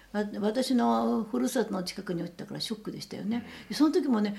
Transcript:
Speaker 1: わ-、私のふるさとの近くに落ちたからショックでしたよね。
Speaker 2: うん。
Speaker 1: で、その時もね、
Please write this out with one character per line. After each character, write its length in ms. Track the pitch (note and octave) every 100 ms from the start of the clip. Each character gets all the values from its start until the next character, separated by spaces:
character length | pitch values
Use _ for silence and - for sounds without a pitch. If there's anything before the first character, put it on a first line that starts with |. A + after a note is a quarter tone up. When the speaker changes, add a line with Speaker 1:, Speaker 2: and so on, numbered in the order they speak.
| -
Speaker 1:
わ-、 120 | G#3 G#3 G#3
私 360 | G#3 A#3 B3+ B3
の 480 | A#3 A3+ A#3 A#3
ふ 140 | G#3+ B3
る 80 | B3+
さ 160 | B3+
と 80 | G#3
の 100 | F#3+
近 200 | F3+ -
く 120 | F#3+
に 80 | E3+
落 80 | E3+
ち 60 | -
た 100 | -
か 80 |
ら 60 | D3
シ 120 | -
ョ 40 | G#3+
ッ 80 |
ク 80 | -
で 80 | D3+
し 60 | -
た 100 | -
よ 80 |
ね。 200 | G3 A#3 - -
Speaker 2:
う 0 | -
ん。 20 |
Speaker 1:
で、 60 |
そ 100 | G#3+
の 80 | D4+
時 140 | F4 C4+
も 140 | A3
ね、 160 | G#3